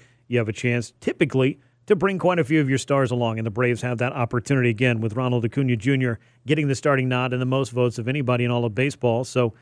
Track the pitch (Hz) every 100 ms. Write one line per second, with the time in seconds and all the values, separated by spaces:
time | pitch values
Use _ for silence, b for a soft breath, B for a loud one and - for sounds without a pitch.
0 | b b b 120 107 - 123 120 113 _
1 | - - 151 131 131 - b b b 196
2 | 196 185 175 175 127 156 135 131 - 139
3 | 131 123 117 110 110 104 123 117 123 120
4 | 123 139 120 120 - 135 120 107 127 113
5 | 113 110 127 123 113 139 135 117 113 135
6 | 127 113 b b 120 156 147 131 151 135
7 | 127 127 127 127 127 135 123 120 123 113
8 | 113 147 123 123 120 120 120 104 139 -
9 | 123 113 127 127 117 -